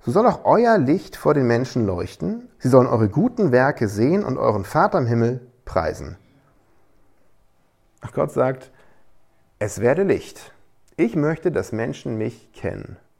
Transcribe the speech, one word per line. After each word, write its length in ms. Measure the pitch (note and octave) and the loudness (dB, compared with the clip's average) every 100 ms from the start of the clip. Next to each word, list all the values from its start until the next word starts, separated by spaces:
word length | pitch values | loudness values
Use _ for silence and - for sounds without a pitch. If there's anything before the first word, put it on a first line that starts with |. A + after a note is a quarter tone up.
So 100 | - | 0
soll 160 | D3 A#3 | 2 2
auch 180 | D#3 - | 2 2
euer 320 | E3 A#3 A3 | 4 4 4
Licht 380 | B2+ E3 - - | 4 0 -2 -4
vor 180 | D3+ | 0
den 140 | D3 B2 | 2 2
Menschen 380 | A#2 C3 - G#2+ | 2 0 -2 -2
leuchten. 640 | F2+ E2 - F3 A3+ B3 _ | -2 -6 -6 -8 -8 -12 _
Sie 100 | C3 | 4
sollen 180 | C3 B2+ | 4 6
eure 220 | B2 A2 | 2 0
guten 420 | A#2 A#3 - F#3+ | 2 -2 0 2
Werke 360 | B2 C3+ D3 A2 | 4 2 0 -4
sehen 360 | G2+ A#2+ F#3 | 0 0 0
und 140 | G3+ B2+ | -2 0
euren 260 | A#2+ G#2 | 0 0
Vater 360 | F#2+ D3+ G3+ G3+ | -2 0 2 2
im 80 | A#2+ | 0
Himmel 340 | A#2 A#2 C3 - _ - | 0 0 -2 -10 _ -6
preisen." 520 | - D#2+ - C#2 - _ _ _ _ _ _ _ _ _ _ _ _ _ _ _ _ _ _ | -2 -2 -6 -12 -16 _ _ _ _ _ _ _ _ _ _ _ _ _ _ _ _ _ _
Ach, 120 | B2 | -12
Gott 180 | C#3+ D3 | -6 -4
sagt, 400 | C#3 B2+ C3 - _ - - - - _ _ _ _ | 0 -2 -2 -12 _ -20 -20 -20 -20 _ _ _ _
"Es 200 | G#2 - | -8 -2
werde 220 | A2 D#3 | 0 2
Licht. 500 | G3 G#2+ - - - - - _ _ - | 2 0 -4 -20 -20 -20 -20 _ _ -4
Ich 200 | A#2+ A#2+ | -2 0
möchte, 360 | D3 D#3+ F3+ | -2 -2 -2
dass 200 | D3 G2+ | -4 -4
Menschen 460 | A2 A#2 - C3+ A2+ | -6 -6 -6 -8 -6
mich 340 | A2 A2+ _ | -6 -8 _
kennen. 440 | - F#2+ G1+ - F#2 _ | -12 -10 -10 -14 -18 _